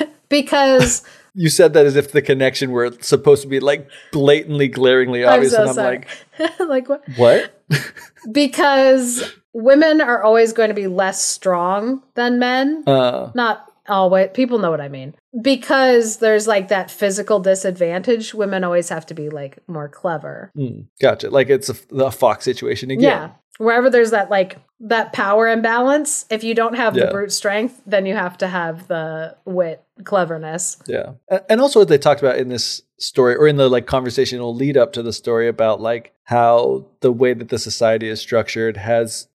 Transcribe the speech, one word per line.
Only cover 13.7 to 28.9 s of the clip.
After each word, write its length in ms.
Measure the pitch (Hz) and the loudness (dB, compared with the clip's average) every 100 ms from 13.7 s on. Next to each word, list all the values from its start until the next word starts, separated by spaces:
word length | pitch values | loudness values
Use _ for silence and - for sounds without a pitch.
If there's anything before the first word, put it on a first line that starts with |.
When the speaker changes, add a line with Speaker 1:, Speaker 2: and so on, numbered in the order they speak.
| _ - | _ -4
Speaker 1:
always. 420 | 196 185 190 190 | 0 2 2 0
People 260 | 214 254 233 | -2 -2 -2
know 120 | 185 | -2
what 100 | 156 | -4
I 80 | 143 | -8
mean. 260 | 139 131 - _ 247 | -12 -16 -18 _ -4
Because 800 | 247 269 - 269 262 240 226 - | -2 -2 0 0 4 2 0 -2
there's, 280 | 220 214 214 | 0 2 2
like, 220 | 208 190 | -2 -2
that 220 | 196 180 | -4 -4
physical 500 | - 202 196 196 208 | -4 -4 -4 -2 0
disadvantage, 960 | 185 190 196 180 170 180 185 233 220 | 2 0 -2 -4 -4 -2 -2 -2 -4
women 300 | 214 202 190 | -6 -4 -2
always 240 | 180 175 170 | -2 -2 -2
have 160 | 160 160 | -8 -10
to 80 | |
be, 140 | 160 151 | -12 -10
like, 280 | 151 139 - - | -10 -14 -18 -14
more 220 | 160 147 | -12 -12
clever. 640 | - 180 156 143 139 190 147 | -8 -6 -6 -10 -16 -16 -8
Speaker 2:
Mm, 300 | 127 107 110 _ | -8 -8 -18 _
gotcha. 300 | 131 110 110 | 0 2 0
Like, 180 | 135 127 | 0 2
it's 200 | 135 - | 0 -2
a, 40 | 113 _ | -12 _
the 200 | 135 135 | -4 -4
fox 340 | - 123 104 | 0 0 0
situation 460 | - 120 123 117 127 | -4 -6 -6 -6 -6
again. 120 | 135 | 0
Speaker 1:
Yeah. 280 | 262 190 156 - _ _ | 2 0 -6 -18 _ _
Wherever 320 | 220 233 254 | 0 2 2
there's 200 | 240 226 | 2 2
that, 180 | 220 196 | 0 -2
like, 260 | 202 185 - _ _ | -2 -2 -8 _ _
that 320 | 220 226 214 | -4 -4 -2
power 340 | - 202 208 226 | -4 0 2 2
imbalance, 760 | 226 226 233 254 294 294 - - | 0 0 0 0 0 -2 -8 -8
if 120 | 220 | -8
you 120 | 226 | -4
don't 200 | 226 226 | -2 -2
have 200 | 240 226 | -2 -2
the 60 | 127 | 0
Speaker 2:
Yeah. 100 | 117 | -2
Speaker 1:
brute 220 | 202 202 | -2 -6
strength, 480 | - 214 202 233 - 196 | -4 -4 -4 -4 -8 -4
then 200 | 202 190 | -2 -2
you 80 | |
have 240 | 208 180 185 | -4 -6 -6
to 80 | 185 | -6
have 400 | 180 165 165 | -4 -6 -8
the 480 | - | -8